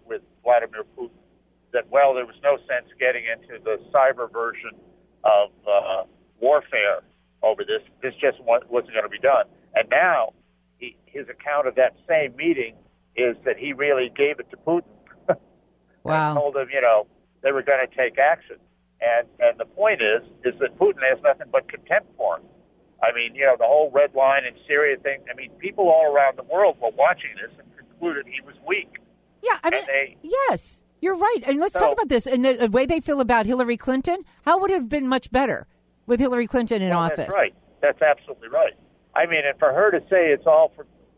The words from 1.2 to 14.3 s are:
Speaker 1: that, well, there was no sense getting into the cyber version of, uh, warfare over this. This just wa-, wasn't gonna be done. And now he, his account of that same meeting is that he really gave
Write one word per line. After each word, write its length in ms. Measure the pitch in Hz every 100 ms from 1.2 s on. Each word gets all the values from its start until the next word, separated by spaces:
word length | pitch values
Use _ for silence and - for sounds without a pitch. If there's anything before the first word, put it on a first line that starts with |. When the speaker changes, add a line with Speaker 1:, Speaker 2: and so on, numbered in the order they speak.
| _ _ _ _ _
Speaker 1:
that, 160 | 123 -
well, 240 | 139 139
there 120 | 127 120
was 100 | -
no 140 | 143 139 -
sense 180 | 123 - -
getting 240 | 127 123
into 380 | 113 113 - 113
the 140 | 104 107 -
cyber 380 | 143 135 127 117
version 400 | 117 113 110 117 - _ _ _ _
of, 260 | 107 104 104 _ 104
uh, 380 | 101 95 95 95 _ _ -
warfare 600 | 123 147 - 120 101 87 - _ _ _
over 220 | 110 104
this. 180 | 101 107 - _
This 140 | 127 -
just 180 | 143 131
wa-, 180 | 120 120 120
wasn't 260 | 120 117
gonna 140 | 110 104
be 100 | 101
done. 280 | 131 117 101 _ _
And 140 | - 110
now 420 | 135 180 151 - - _ _ _ -
he, 180 | 123 - _
his 220 | 139 120
account 380 | - 147 147 131
of 80 |
that 200 | 123 127 - -
same 260 | 160 139 123
meeting 400 | 165 143 113 113 _ _ _
is 220 | - 123 120
that 120 | 131 110
he 160 | 139
really 380 | 131 143 131 123
gave 260 | - 143